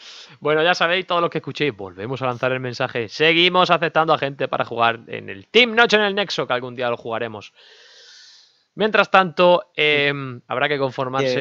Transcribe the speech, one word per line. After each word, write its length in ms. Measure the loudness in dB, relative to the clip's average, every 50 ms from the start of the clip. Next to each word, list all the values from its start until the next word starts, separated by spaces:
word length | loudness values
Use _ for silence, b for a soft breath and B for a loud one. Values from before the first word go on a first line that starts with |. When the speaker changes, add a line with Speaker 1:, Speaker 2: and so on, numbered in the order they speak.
| B B B B B B -18 B
Speaker 1:
Bueno, 240 | -2 0 0 2
ya 120 | 2 2 2
sabéis, 320 | 2 0 0 0 -2 -2
todos 140 | -2 0 0
los 100 | 0 0
que 80 | -2 -6
escuchéis, 380 | -8 -8 -6 -4 -4 -4 -4
volvemos 460 | -6 -12 -14 -12 -10 -8 -8 -6 -4
a 40 | -4
lanzar 260 | -6 -4 -2 -2 -2
el 80 | -2 -4
mensaje. 480 | -6 -8 -6 -6 -6 -4 -4 -6 -6 -6
Seguimos 640 | -2 0 2 2 4 4 2 4 4 4 4 4
aceptando 420 | 2 2 0 0 0 0 2 2 0
a 40 | 0
gente 280 | 0 -4 -4 -6 -6
para 180 | -4 -4 -4 -4
jugar 360 | -4 -2 0 0 0 0 -2 -8 -12
en 200 | -14 -12 -12 -14
el 200 | -16 -16 -14 _
Team 260 | 4 4 4 4 4
Noche 220 | 2 4 4 4
en 60 | 2 2
el 100 | 0 -2
Nexo, 320 | -4 -4 -4 -4 -6 -4
que 60 | -2
algún 240 | -4 -4 -4 -8 -8
día 120 | -4 -4 -2
lo 80 | -2
jugaremos. 560 | -4 -6 -8 -6 -6 -6 -6 -8 -12 -16 -18 B B B B B B B B B B B B B B B B B B B B B B B B _
Mientras 340 | -4 -2 2 2 2 2 4
tanto, 640 | 4 4 4 2 2 4 6 6 6 4 2 -4 _
Speaker 2:
Sí. 80 | 0
Speaker 1:
em, 580 | 2 2 4 2 2 0 0 -2 -6 -8 -10 -12 -10
habrá 220 | -6 -2 -2 0 0
que 100 | 0 -2
conformarse. 560 | -2 -4 -4 -4 -6 -4 -2 -2 0 0 0 -2